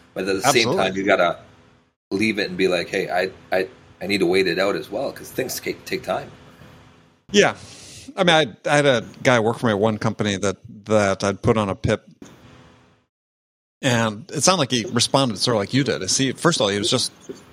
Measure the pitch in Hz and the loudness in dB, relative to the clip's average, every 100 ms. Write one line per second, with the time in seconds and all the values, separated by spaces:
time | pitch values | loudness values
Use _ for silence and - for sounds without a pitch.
0 | _ - 98 95 131 123 113 175 95 95 | _ -8 -4 0 2 2 2 0 -2 -2
1 | 98 92 87 - - - _ _ _ _ | 0 2 2 -2 -10 -20 _ _ _ _
2 | - 95 110 104 92 92 92 87 87 98 | -8 -2 -2 -2 -4 0 0 0 -2 -4
3 | 85 90 92 - - 92 95 - - - | -2 -2 -2 -6 -4 -2 -2 -8 -20 -12
4 | 95 101 85 95 92 85 98 90 78 101 | -4 0 2 2 2 0 0 -2 -6 -8
5 | 135 - - - 135 - - 87 - 95 | -8 -10 -12 -8 -6 -6 -8 -10 -8 -8
6 | - 92 73 - - - - - - _ | -4 -6 -6 -18 -20 -20 -20 -20 -20 _
7 | _ _ - 202 160 101 - - - - | _ _ -2 2 2 0 -12 -20 -20 -20
8 | - 285 175 160 139 - 160 147 143 120 | -10 -2 4 4 2 -2 0 2 4 2
9 | 92 - 131 123 110 117 123 101 110 104 | 0 -2 2 4 2 0 0 2 2 0
10 | 113 104 104 98 98 92 - 113 98 107 | -2 -2 -2 -2 -2 -4 -10 -14 0 2
11 | 101 98 101 95 - 110 101 92 - 107 | 2 0 -2 0 2 2 0 -2 -2 -2
12 | - - - - - - - - _ _ | -4 -20 -20 -20 -20 -20 -20 -20 _ _
13 | _ _ _ _ _ _ _ _ 143 120 | _ _ _ _ _ _ _ _ 0 2
14 | 113 104 - 151 160 190 135 123 110 117 | 0 -4 -10 -2 2 2 2 -2 -2 -2
15 | - 139 135 101 - 113 98 127 139 76 | 2 2 2 0 0 0 0 0 0 -2
16 | 95 - 135 - 170 165 107 101 101 127 | -2 -2 -2 0 0 2 2 0 0 0
17 | - - - - - | -2 -8 -20 -20 -12